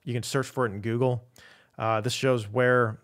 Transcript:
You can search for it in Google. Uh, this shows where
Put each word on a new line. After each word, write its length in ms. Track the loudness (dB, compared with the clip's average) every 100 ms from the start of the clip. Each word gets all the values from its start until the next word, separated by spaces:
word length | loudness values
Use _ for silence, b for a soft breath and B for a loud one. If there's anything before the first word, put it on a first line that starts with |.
You 100 | -8
can 80 | -6
search 240 | -4 -4 -4
for 180 | -2
it 60 | -2
in 100 | -2
Google. 460 | -4 0 2 0 -6 b b b b b
Uh, 240 | -2 0
this 120 | -2
shows 320 | -2 2 0 0
where 520 | 2 4 4 2 -2